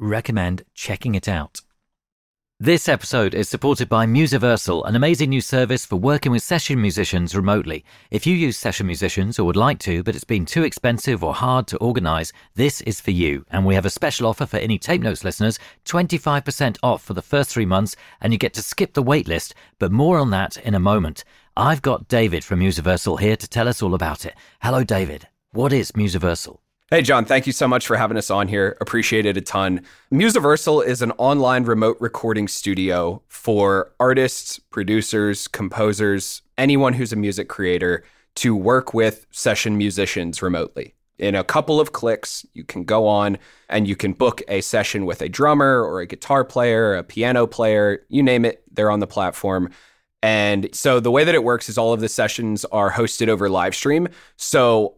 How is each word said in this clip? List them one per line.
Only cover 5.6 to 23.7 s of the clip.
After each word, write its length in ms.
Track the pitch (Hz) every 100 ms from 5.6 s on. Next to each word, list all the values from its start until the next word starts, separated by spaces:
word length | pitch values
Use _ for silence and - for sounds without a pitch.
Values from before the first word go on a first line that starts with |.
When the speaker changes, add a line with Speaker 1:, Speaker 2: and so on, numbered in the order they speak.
| 120 127
Speaker 1:
for 120 | - 92
working 360 | 123 147 139
with 100 | 117
session 380 | - 170 - 131
musicians 560 | 104 87 92 90 85 92
remotely. 480 | 98 104 - 78 - - -
If 160 | 208 160
you 80 |
use 220 | 180 151 107
session 300 | - - 95
musicians 520 | 82 95 - 98 117
or 60 |
would 120 | 87 87
like 220 | 127 -
to, 220 | - 85
but 120 | 95
it's 100 | 69
been 220 | - 107 82
too 160 | 165
expensive 600 | 160 - 123 117 - 110
or 120 | 82
hard 320 | - 127 127 -
to 100 | 95
organize, 560 | 117 123 85 80 82 - -
this 260 | - 143 -
is 180 | - 98
for 120 | -
you. 340 | 90 80 69 -
And 160 | 95 95
we 80 |
have 100 | 95
a 60 | 92
special 360 | - 151 - 117
offer 200 | 107 135
for 100 | -
any 220 | 113 104
Tape 240 | - 180
Notes 200 | 120 -
listeners, 360 | 95 - 107 107 - -
twenty-five 600 | - 175 180 156 156 143 143
percent 320 | - 131 -
off 200 | 127 104
for 100 | -
the 80 | 92
first 300 | - 143 135
three 160 | 120 98
months, 280 | 95 95 - - -
and 100 | 104
you 60 | 117
get 160 | -
to 80 | -
skip 320 | - - 202
the 80 | -
wait 260 | 127 147 -
list, 260 | 82 - - - -
but 140 | 92
more 260 | 107 156 175
on 120 | 131
that 260 | 95 98 -
in 180 | 120
a 60 | 101
moment. 440 | 95 104 82 - - _ _ -
I've 240 | 127 151
got 260 | 139 120 -
David 340 | 120 113 82
from 180 | - 90
Musiversal 600 | 95 85 82 90 - 78
here 160 | 101 110
to 100 | -
tell 220 | 117
us 140 | 117